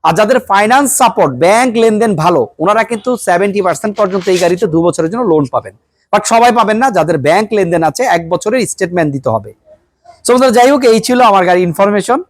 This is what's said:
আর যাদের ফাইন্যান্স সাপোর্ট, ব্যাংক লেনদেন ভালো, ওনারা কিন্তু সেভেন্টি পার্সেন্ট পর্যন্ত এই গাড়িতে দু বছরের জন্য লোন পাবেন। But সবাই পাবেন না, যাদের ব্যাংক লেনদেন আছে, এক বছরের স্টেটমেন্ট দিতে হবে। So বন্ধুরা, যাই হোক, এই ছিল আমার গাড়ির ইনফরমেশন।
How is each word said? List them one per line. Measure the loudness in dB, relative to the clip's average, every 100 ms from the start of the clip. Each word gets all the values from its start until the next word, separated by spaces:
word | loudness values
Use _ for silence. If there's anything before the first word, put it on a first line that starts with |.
আর | 0
যাদের | 0 2 0
ফাইন্যান্স | 0 0 2 2 0 0
সাপোর্ট, | 0 2 -2 2
ব্যাংক | 2 2 0 2
লেনদেন | 0 2 -2 0
ভালো, | 0 0 -2 -4
ওনারা | -2 0
কিন্তু | -2 -4 -4 -4
সেভেন্টি | -2 0 0 -2
পার্সেন্ট | -2 -4 -6 -4
পর্যন্ত | -2 -2 -2
এই | 0
গাড়িতে | 0 0 -2
দু | 0
বছরের | 0 -2 -4
জন্য | -4
লোন | 0 0 0
পাবেন। | -4 -8 _ _ _ _
But | -4 0
সবাই | 2 4
পাবেন | 2 0 0
না, | 0
যাদের | 0 0 0
ব্যাংক | 2 0 0
লেনদেন | -2 0 0
আছে, | -2 -2
এক | -2 -2 -2
বছরের | -4 -2 -2 -4
স্টেটমেন্ট | -6 -6 -2 -2
দিতে | -4 -4
হবে। | -4 -6 -20 _ -20 _ _ _ -10
So | -2
বন্ধুরা, | 0 2
যাই | 4 4
হোক, | 4 2
এই | 2
ছিল | 0 2
আমার | 4 4 2
গাড়ির | 2
ইনফরমেশন। | 0 0 0 0 -2 -4 -4